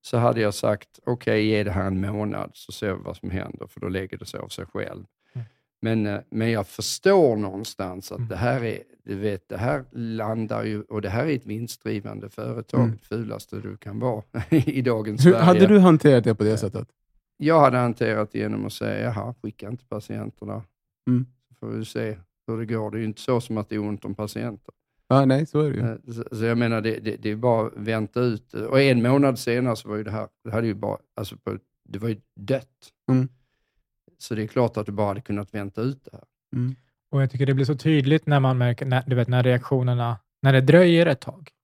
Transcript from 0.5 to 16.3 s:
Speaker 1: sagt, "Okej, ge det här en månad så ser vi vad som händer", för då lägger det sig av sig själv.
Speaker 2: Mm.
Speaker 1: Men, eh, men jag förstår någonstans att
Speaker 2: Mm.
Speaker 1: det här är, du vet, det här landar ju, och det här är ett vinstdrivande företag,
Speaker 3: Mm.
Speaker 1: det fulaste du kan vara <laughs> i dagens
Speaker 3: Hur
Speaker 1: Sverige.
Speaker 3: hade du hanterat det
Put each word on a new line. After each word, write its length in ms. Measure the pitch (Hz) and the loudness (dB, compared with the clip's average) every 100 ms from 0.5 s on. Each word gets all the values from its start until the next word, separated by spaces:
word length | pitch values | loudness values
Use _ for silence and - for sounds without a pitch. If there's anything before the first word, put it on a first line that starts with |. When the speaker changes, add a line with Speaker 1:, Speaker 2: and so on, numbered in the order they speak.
Speaker 1:
sagt, 460 | 101 113 104 - _ - | 0 -2 -2 -6 _ -6
"Okej, 400 | 120 - 107 107 | -4 0 0 2
ge 180 | 107 | 0
det 80 | 101 | 0
här 160 | 95 95 | -2 -2
en 140 | 92 | -2
månad 500 | 98 104 107 101 98 | -4 -4 -6 -6 -10
så 180 | - - | -14 -18
ser 220 | - 107 | -8 -6
vi 100 | 95 | -6
vad 140 | 92 87 | -10 -12
som 120 | 98 | -8
händer", 380 | 92 - - - | -8 -8 -12 -16
för 120 | - | -12
då 80 | - | -8
lägger 300 | 92 95 - | -6 -8 -12
det 80 | - | -14
sig 140 | - | -14
av 80 | - | -12
sig 180 | - - | -14 -12
själv. 380 | 101 - - 95 _ _ 127 | -10 -10 -12 -20 _ _ -14
Speaker 2:
Mm. 120 | 113 _ _ _ | -14 _ _ _
Speaker 1:
Men, 260 | 113 113 104 | -2 -2 -2
eh, 120 | 101 - | -4 -8
men 220 | 110 113 | -4 -2
jag 160 | 113 98 | -2 -6
förstår 680 | - - - 190 196 147 107 | -8 -8 -2 4 6 6 2
någonstans 760 | 101 95 113 - 92 90 - | -4 -8 -12 -8 -10 -10 -12
att 60 | 98 | -10
Speaker 2:
Mm. 120 | 117 | -8
Speaker 1:
det 60 | 90 | -4
här 280 | 120 131 | -2 -2
är, 160 | 117 104 - _ - | -4 -8 -12 _ -12
du 100 | 98 | -6
vet, 340 | 104 95 _ | -4 -6 _
det 80 | 95 | -6
här 260 | 117 143 127 | -4 -4 -6
landar 720 | - 117 110 107 113 110 113 | -10 -8 -6 -6 -4 -4 -6
ju, 180 | 110 104 | -6 -8
och 200 | - 110 | -8 -8
det 80 | 101 | -4
här 160 | 107 156 | -4 -2
är 100 | 131 | -4
ett 100 | 110 | -6
vinstdrivande 840 | 107 117 - 110 107 101 104 104 | -10 -10 -10 -8 -8 -8 -14 -14
företag, 500 | - 117 117 110 127 | -12 -10 -10 -4 0
Speaker 3:
Mm. 120 | 117 | 0
Speaker 1:
det 60 | 107 _ 113 | -2 _ -8
fulaste 400 | 110 107 - 104 | -8 -10 -12 -12
du 180 | 104 101 | -12 -14
kan 220 | - 107 | -12 -6
vara 240 | 123 107 - | -4 -6 -8
<laughs> 160 | 120 - | -10 2
i 320 | 165 127 135 | 2 2 0
dagens 440 | 123 113 110 107 151 | 0 0 -2 6 8
Speaker 3:
Hur 60 | |
Speaker 1:
Sverige. 140 | 147 165 | 8 8
Speaker 3:
hade 220 | 180 190 | 8 8
du 120 | 208 | 10
hanterat 440 | 185 160 156 127 | 10 8 8 6
det 120 | 113 | 4